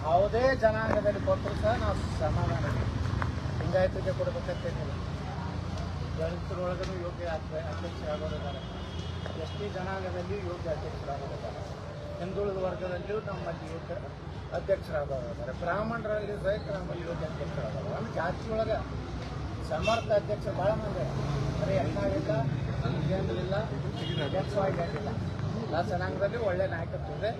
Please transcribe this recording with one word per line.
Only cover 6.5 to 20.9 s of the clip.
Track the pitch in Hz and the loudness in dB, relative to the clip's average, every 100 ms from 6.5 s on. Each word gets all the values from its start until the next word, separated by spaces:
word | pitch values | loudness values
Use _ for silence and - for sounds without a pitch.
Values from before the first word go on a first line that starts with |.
| 180 180 180 185 180 175 | -2 0 0 -2 -2 -4
ಯೋಗ್ಯ | 170 175 156 | -4 -4 -4
ಅಧ್ಯ-, | - 156 151 | -4 -4 -4
ಅಧ್ಯಕ್ಷರಾಗೋರಿದ್ದಾರೆ. | - 170 - - 151 156 127 117 - - - - - - - - 151 | -4 -4 -4 -4 -2 -2 -2 -4 -4 -6 -6 -6 -6 -4 -4 -4 -4
ಎಸ್ | 160 - | -4 -4
ಟಿ | 202 190 | -4 -2
ಜನಾಂಗದಲ್ಲಿಯೂ | 185 190 185 175 180 208 185 | -2 -2 -2 -2 -2 -2 -2
ಯೋಗ್ಯ | 175 165 151 | -4 -2 -2
ಅಧ್ಯಕ್ಷರಾಗೋರಿದ್ದಾರೆ. | 151 151 139 139 - 131 - - - - - - - - | -2 -4 -4 -4 -4 -4 -6 -6 -6 -8 -8 -8 -8 -6
ಹಿಂದುಳಿದ | 175 185 202 190 185 | -4 0 0 0 0
ವರ್ಗದಲ್ಲಿಯೂ | 170 180 180 180 214 208 | 0 -2 -4 -2 -2 -2
ನಮ್ಮಲ್ಲಿ | 185 175 165 - | -4 -4 -4 -6
ಯೋಗ್ಯ | 165 - 185 - - - - - 170 | -8 -6 -6 -6 -8 -8 -8 -4 -2
ಅಧ್ಯಕ್ಷರಾಗೋರಿದ್ದಾರೆ. | 175 190 - 160 143 135 123 - 123 131 | 2 0 2 -2 0 -2 -4 -4 -4 -2
ಬ್ರಾಹ್ಮಣರಲ್ಲಿ | 170 185 220 226 220 214 202 202 190 | 0 0 0 -2 0 0 0 -2 0
ಸಹಿತ | 214 - 196 | 0 0 -4
ನಮ್ಮಲ್ಲಿ | 180 170 170 | -4 -4 -4
ಯೋಗ್ಯ | 165 156 | -2 -4
ಅಧ್ಯಕ್ಷರಾಗೋರು. | - 143 - 135 - 143 131 | -4 -4 -2 -4 -4 -4 -4
ಅಂದ್ರೆ | 120 - | -2 -2
ಜಾತಿ | 165 180 - 220 | -2 -2 -2 0
ಒಳಗೆ | 220 220 - - - - - - - - - | 2 0 -2 -4 -4 -6 -6 -6 -4 -4 -4
ಸಮರ್ಥ | 151 - 233 - 208 | 0 4 2 6 4
ಅಧ್ಯಕ್ಷರು | 202 208 - - | 4 0 0 2
ಭಾಳ | 185 165 | 4 4
ಮಂದಿ | 190 | 2